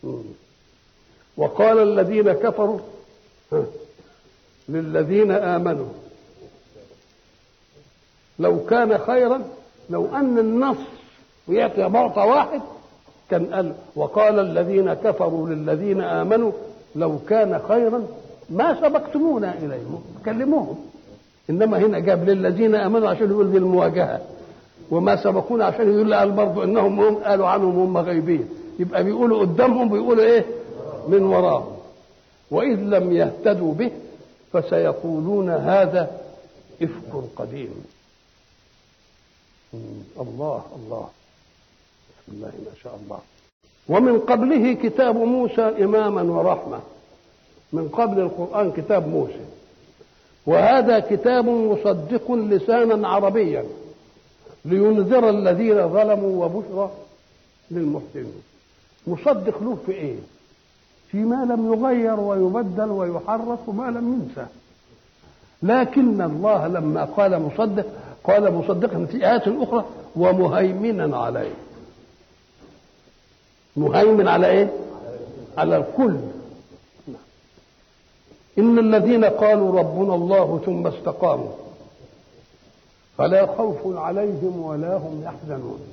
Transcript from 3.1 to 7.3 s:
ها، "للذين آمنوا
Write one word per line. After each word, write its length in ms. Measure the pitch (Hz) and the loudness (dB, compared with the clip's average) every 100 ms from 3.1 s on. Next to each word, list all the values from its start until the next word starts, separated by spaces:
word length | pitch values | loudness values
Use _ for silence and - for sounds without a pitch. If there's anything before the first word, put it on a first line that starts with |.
| _ _ _ _ | _ _ _ _
ها، 100 | 151 - - - _ - _ _ _ _ _ - | -4 -4 -10 -20 _ -20 _ _ _ _ _ -8
"للذين 640 | 156 160 160 156 196 214 | -8 -4 -2 0 2 2
آمنوا 560 | 190 185 175 175 147 123 - - - _ _ - _ _ - - _ _ _ _ | 2 0 -2 -2 -4 -8 -14 -20 -20 _ _ -20 _ _ -20 -20 _ _ _ _